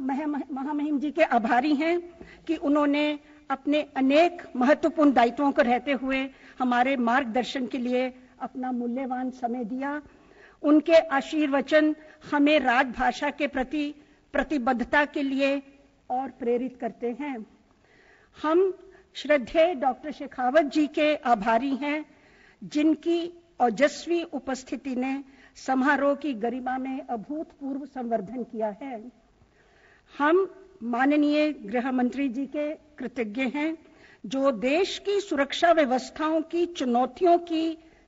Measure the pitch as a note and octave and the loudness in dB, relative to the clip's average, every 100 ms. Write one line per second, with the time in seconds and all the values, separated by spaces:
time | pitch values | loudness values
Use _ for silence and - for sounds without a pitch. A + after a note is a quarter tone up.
0 | C4 C4+ D4+ C#4+ E4 C4+ C#4 D4 D4 C#4+ | -6 -4 -4 -6 -6 -8 -6 -4 -2 -2
1 | D4 D#4+ D#4+ A#3+ G#3+ A#3+ D4+ C#4 E4 F4 | -2 0 2 2 2 2 2 2 0 -2
2 | - - - - - D#4+ D4 D4 D4 C#4+ | -4 -16 -20 -14 -6 -4 0 2 2 2
3 | D4+ D4 - - - C4+ D4 D4+ D4 C4+ | 0 -4 -10 -16 -8 -6 0 0 -2 0
4 | C4 C#4+ F4 F4 - B3 B3+ D4 D#4 - | 4 6 4 2 -10 0 2 4 2 4
5 | D4 B3 A#3+ A#3+ C#4 C#4+ C4 A#3+ B3+ C4+ | 4 6 4 2 0 2 2 2 0 -4
6 | C4 C4+ C4+ - - - B3+ A#3+ B3 C4+ | -2 -4 -4 -10 -16 -6 0 2 2 2
7 | A#3 B3+ B3 A#3 A3+ C#4 B3 C#4 A#3+ B3 | 2 0 0 -2 -2 -4 -6 -4 -2 -2
8 | B3+ B3+ - - B3 C4 B3+ A#3+ A#3+ B3 | -2 -6 -20 -12 -10 -8 -6 -4 -4 -4
9 | B3+ B3+ B3+ B3+ A#3+ B3 G#3 C4 C#4 D4 | -6 -6 -8 -6 -6 -4 -6 -6 -6 -6
10 | - - _ - - - D4+ D4+ E4+ E4 | -10 -20 _ -20 -20 -4 4 4 6 6
11 | D#4+ C4+ C4+ D#4 D4+ C#4 - D#4 D#4 D4+ | 6 -2 -2 -2 0 0 2 4 4 0
12 | - - - D4 C#4+ D4+ B3+ A#3+ C4+ A3+ | -8 -18 -2 2 6 4 4 2 2 0
13 | B3 - D4 C#4 C#4+ C4+ B3+ D4+ D4 - | -2 0 -4 -2 -4 -2 -4 -4 -6 -8
14 | - _ _ C#4 B3+ D4+ A#3+ B3 A#3+ D4 | -20 _ _ -4 -2 0 0 0 2 2
15 | D4 D4+ C#4 C4+ C#4 C#4 - - _ _ | 2 0 -2 0 0 0 -6 -20 _ _
16 | - B3 C4 - A#3 A#3+ C4 - A#3 - | -8 -6 -6 -6 -2 -2 -2 -6 -10 -6
17 | A#3+ A#3 C4+ A#3+ G#3 _ _ _ _ _ | -8 -6 -8 -10 -12 _ _ _ _ _
18 | _ _ _ - D4+ E4+ F#4+ - - - | _ _ _ -6 2 4 2 0 -14 -20
19 | _ - C#4 D4 G#3+ E4 E4+ C#4 C4 B3 | _ -8 0 0 2 4 4 2 -2 -4
20 | D4+ - C#4 - B3 D4+ D4 D#4 D4 D#4+ | -8 -12 -12 -4 2 4 4 2 0 2
21 | D4+ D4+ B3 A#3 A3+ A3+ C#4 B3 C#4+ D#4 | 2 2 0 0 2 2 0 -4 -4 -6
22 | D4+ _ _ _ _ - F#3+ D4 D#4 D4+ | -8 _ _ _ _ -18 -6 0 2 2
23 | E4+ E4+ E4+ - _ - A#3+ G3+ D4 - | 0 -2 -2 -12 _ 0 0 2 0 0
24 | D#4+ E4+ E4 C#4 - B3+ - C4+ C#4 B3 | -4 -2 -2 -8 -6 -8 -6 -8 -6 -4
25 | C4 C#4 C#4 - - - - C4 C4+ C4+ | -4 -6 -10 -20 -20 -12 -2 2 2 2
26 | C#4+ C#4+ D4+ A3 A#3 B3+ B3+ C4 C4 C4 | 2 0 -4 -4 -4 -4 -6 -6 -6 -8
27 | - A#3 F#3 D4+ - - C4+ C#4 C#4+ C4 | -8 -8 -8 -10 -10 -12 -10 -8 -10 -8
28 | A#3+ A3+ F#3 B3+ A3 A3+ G#3+ G3+ C#4 A3+ | -4 -4 -4 -8 -8 -6 -6 -6 -12 -12
29 | A#3+ - _ _ _ _ _ _ _ _ | -14 -20 _ _ _ _ _ _ _ _
30 | _ - D4 F4+ F#4+ - - - A3+ A#3+ | _ -2 2 4 2 -6 -20 -12 -4 0
31 | C#4 D4+ D4 D4+ D4+ C4+ G3+ A#3+ C4 B3+ | 2 4 2 2 0 -2 -4 -4 -2 0
32 | B3 B3+ C#4 A3+ C4+ D4+ D4 D#4+ _ - | 0 0 -4 -4 -6 -4 -6 -8 _ -12
33 | B3 - A3 A3 C4 D4 D#4 D#4+ - - | -10 -6 -6 -4 -4 -2 -4 -6 -12 -20
34 | - - G3+ C4+ C#4 G#3+ B3+ D#4 F#4 - | -20 -16 -6 0 0 0 0 2 0 -4
35 | G4+ G4+ - C#4+ C#4 - E4+ E4 C4 B3+ | -2 -2 0 -2 -2 2 4 4 4 0
36 | C4 - D#4 D#4+ D#4 E4+ E4+ - C4 A#3+ | -2 -6 -2 -2 -2 -2 -4 -2 0 0
37 | A#3+ - F4 E4+ E4+ D#4+ E4 D#4+ - _ | 0 2 4 4 2 -2 -2 -6 -14 _